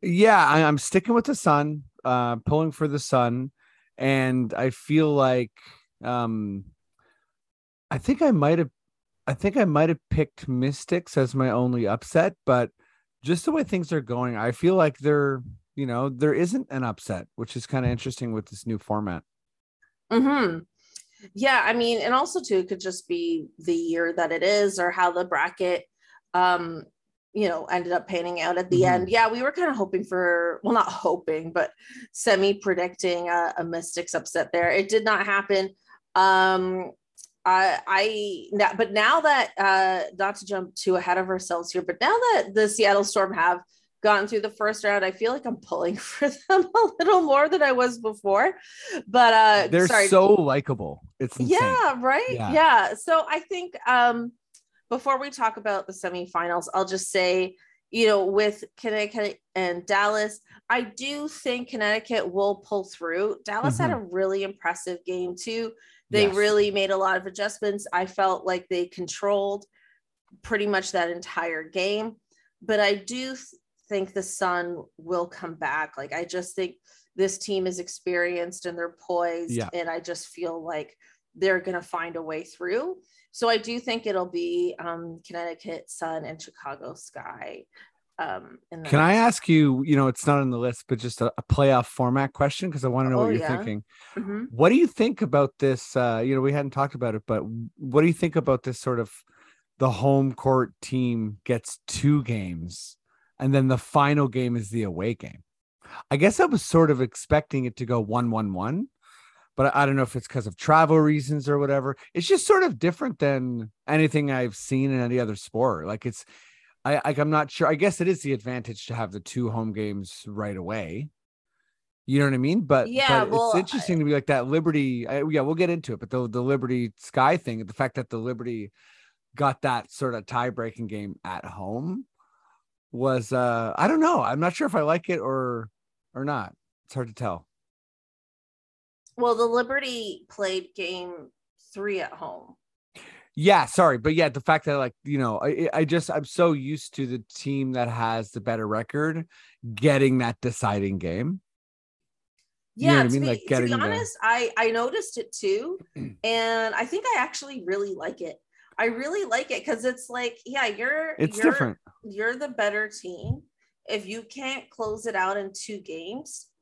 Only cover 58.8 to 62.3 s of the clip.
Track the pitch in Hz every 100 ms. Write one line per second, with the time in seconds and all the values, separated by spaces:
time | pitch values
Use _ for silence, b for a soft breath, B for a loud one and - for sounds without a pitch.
58.8 | 240 214 208 226 208 - _ - 185 175
59.8 | 175 196 208 214 214 208 b b _ 247
60.8 | 240 208 269 294 294 - 277 247 247 247
61.8 | 208 214 220 226 -